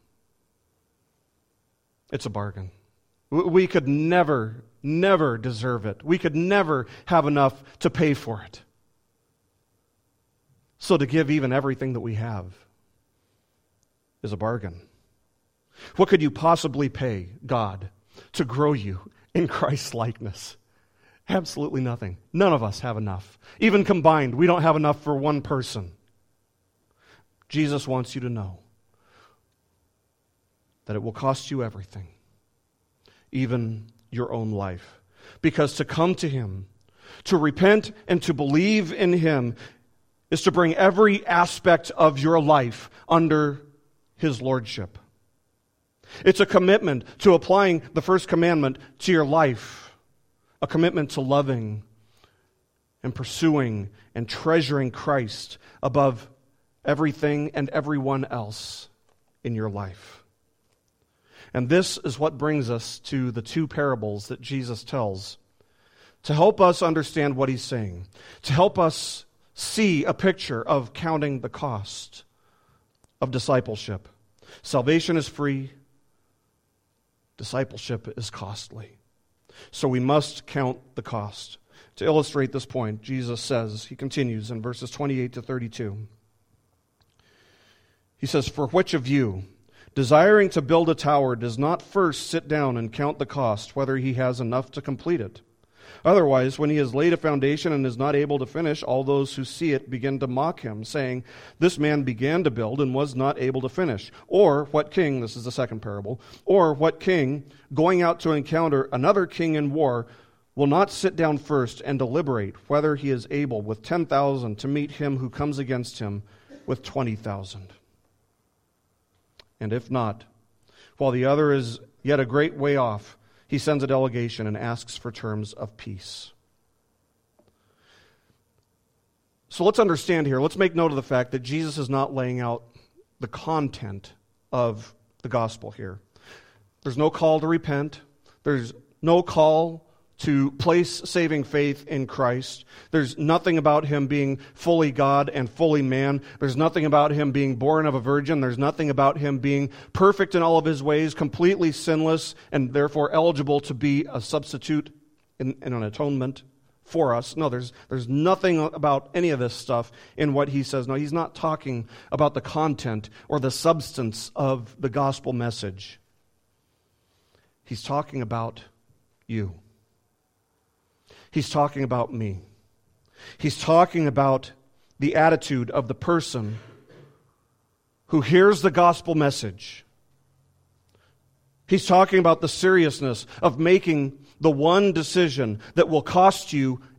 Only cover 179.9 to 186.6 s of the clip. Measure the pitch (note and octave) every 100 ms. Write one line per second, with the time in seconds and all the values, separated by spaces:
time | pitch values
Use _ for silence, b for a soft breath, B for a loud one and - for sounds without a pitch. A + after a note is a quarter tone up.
179.9 | _ _ _ _ _ _ _ _ _ _
180.9 | _ _ _ _ _ _ _ - F#3 -
181.9 | F#3 F#3+ F#3+ E3+ D#3+ D#3+ - F#3 F#3 D#3+
182.9 | - C#3 A2+ - B E3+ B2 E3 F#3 E3+
183.9 | D3+ C3+ - b - D#3+ C#3 D#3 F#3 G3+
184.9 | E3 D3 F#3 E3+ C3 A#2 G#2 B - -
185.9 | D#3 - F3+ F#3+ F#3+ - D3